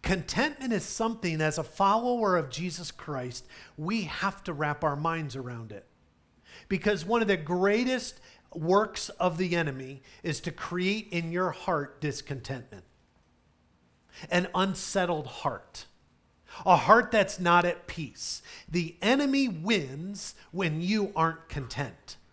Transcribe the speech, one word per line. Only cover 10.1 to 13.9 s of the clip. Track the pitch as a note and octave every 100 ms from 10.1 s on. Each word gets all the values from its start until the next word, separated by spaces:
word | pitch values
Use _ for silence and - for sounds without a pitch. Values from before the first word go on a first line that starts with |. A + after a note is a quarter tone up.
| -
is | E3+ D3+
to | F3+
create | - - F3+ F#3 G#3+ G#3+
in | E3+ E3
your | F3 F#3
heart | - - D#3+ C#3+ -
discontentment, | D3+ C3 - C3+ - C3 A#2+ G2 - _ _ _ _ _ _ _ _ _ _